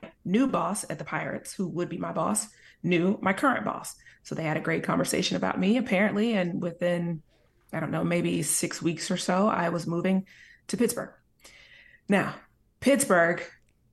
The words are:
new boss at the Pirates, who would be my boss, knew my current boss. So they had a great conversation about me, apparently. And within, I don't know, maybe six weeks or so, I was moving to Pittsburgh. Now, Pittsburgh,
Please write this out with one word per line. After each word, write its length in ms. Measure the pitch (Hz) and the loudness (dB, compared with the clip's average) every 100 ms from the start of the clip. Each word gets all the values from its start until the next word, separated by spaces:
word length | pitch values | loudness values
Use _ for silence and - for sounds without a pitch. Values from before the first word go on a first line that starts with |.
| - - - | -10 -10 0
new 220 | 208 269 | 2 4
boss 380 | 175 170 208 - | 2 -2 -4 -6
at 80 | 156 | -8
the 80 | 156 | -6
Pirates, 480 | 156 151 - - | -6 -4 -8 -8
who 140 | - 175 | -6 -4
would 180 | 160 175 | -2 -4
be 100 | 175 | -4
my 140 | 170 | -4
boss, 380 | 170 160 214 - - - - | 0 0 0 -4 -10 -20 -6
knew 360 | 175 175 185 220 | 0 4 4 2
my 100 | 185 | 0
current 320 | 202 277 226 | 2 2 2
boss. 320 | 208 - - - - - - | -2 -6 -8 -16 -20 -18 -10
So 100 | - | -4
they 80 | |
had 120 | 160 165 | -2 -2
a 60 | |
great 220 | - 165 | 0 -2
conversation 520 | - - - - 180 180 | 0 0 2 0 0 0
about 240 | 185 - | 0 0
me, 160 | 185 247 | 2 2
apparently. 580 | - 185 208 196 233 | 2 2 2 2 0
And 280 | 208 175 156 | 0 0 -2
within, 600 | 175 170 175 175 170 160 - _ _ _ - | -4 -2 0 0 -2 -6 -10 _ _ _ -10
I 80 | 151 | -6
don't 100 | 156 | -4
know, 140 | 165 170 | -2 0
maybe 360 | 175 170 160 | 0 0 0
six 400 | 151 - 160 - | -2 -2 -2 -2
weeks 300 | 165 160 - | -2 -2 -4
or 60 | 180 | -4
so, 320 | - 185 208 | 0 2 2
I 180 | 180 170 | 2 0
was 180 | 170 160 | -2 -2
moving 400 | 170 185 190 - - - - - | -2 2 0 -2 -12 -20 -20 -6
to 80 | 196 | 0
Pittsburgh. 320 | 233 - - - _ _ - - - - - - - | 0 -2 -10 -14 _ _ -20 -20 -20 -20 -20 -10 0
Now, 280 | 202 - - - _ _ - | 2 0 -6 -16 _ _ 0
Pittsburgh, 640 | 247 269 220 180 170 175 - - _ _ _ | 4 4 6 6 4 2 -6 -16 _ _ _